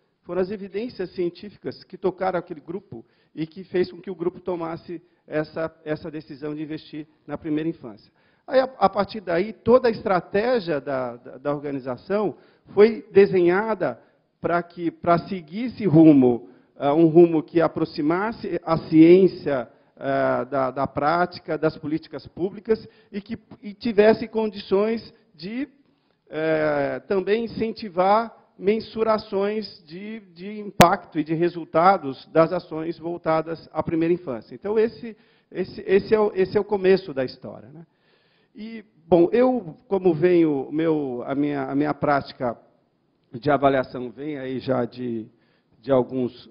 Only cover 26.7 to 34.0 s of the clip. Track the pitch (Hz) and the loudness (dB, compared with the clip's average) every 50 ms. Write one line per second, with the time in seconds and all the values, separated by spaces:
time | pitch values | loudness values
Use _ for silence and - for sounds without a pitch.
26.7 | 147 143 139 139 135 127 - - 208 190 185 185 208 226 233 220 - - 220 226 | 0 0 -2 -2 -4 -8 -6 -2 -2 -2 0 0 0 0 -2 -4 -4 -4 -4 -4
27.7 | 214 - 226 208 160 180 180 190 208 220 233 226 - - _ _ _ - 180 190 | -6 -8 -12 -6 -2 0 2 4 4 2 2 -2 -8 -18 _ _ _ -4 -2 0
28.7 | 220 220 214 - - 220 220 220 220 208 208 - 202 190 196 208 214 220 208 196 | 0 0 -4 -8 -6 -2 0 0 0 0 -2 -4 -4 -4 -2 -2 -4 -6 -8 -10
29.7 | - - 170 151 156 185 202 214 220 226 202 185 170 170 180 202 214 214 208 202 | -14 -20 _ -18 -16 -14 -12 -12 -14 -14 -16 -20 _ -16 -14 -12 -12 -12 -12 0
30.7 | - - 185 170 190 196 - - - 160 147 151 165 156 175 175 170 175 160 - | 6 6 6 6 6 2 -4 -6 -6 -6 -4 -2 -2 0 0 -2 -2 -6 -10 -2
31.7 | - 160 170 190 196 185 147 135 131 - - - - 160 165 156 180 175 - - | 0 4 4 4 4 4 0 -6 -10 -10 -14 0 2 4 4 4 2 -4 -8 -8
32.7 | 160 156 160 165 170 - 156 170 175 170 - 165 160 160 156 160 165 156 - - | -10 -8 -8 -8 -10 -10 -10 -10 -10 -6 -2 -2 0 0 -2 -4 -8 -12 -12 -8
33.7 | - 156 156 - 165 160 | -6 -6 -4 -2 -2 0